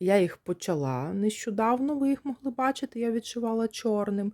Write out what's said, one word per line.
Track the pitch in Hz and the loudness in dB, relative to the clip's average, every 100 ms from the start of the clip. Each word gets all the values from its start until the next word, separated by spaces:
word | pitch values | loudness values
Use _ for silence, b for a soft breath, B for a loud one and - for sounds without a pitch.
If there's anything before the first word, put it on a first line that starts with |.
Я | 180 202 | 4 4
їх | 180 - | 4 0
почала | - 175 - 160 135 127 147 | -8 -6 -2 -2 0 -2 -2
нещодавно, | 196 214 214 - 208 220 247 269 | -2 0 -2 -4 0 2 2 0
ви | 294 277 | 0 0
їх | 277 | 0
могли | 277 247 269 | -2 -6 -4
бачити, | 247 262 269 262 226 | -2 0 0 -4 -4
я | 233 | -2
відшивала | 233 226 240 226 226 226 | -2 -4 -4 -2 0 0
чорним. | - 233 208 202 202 202 | -2 0 0 0 -2 -2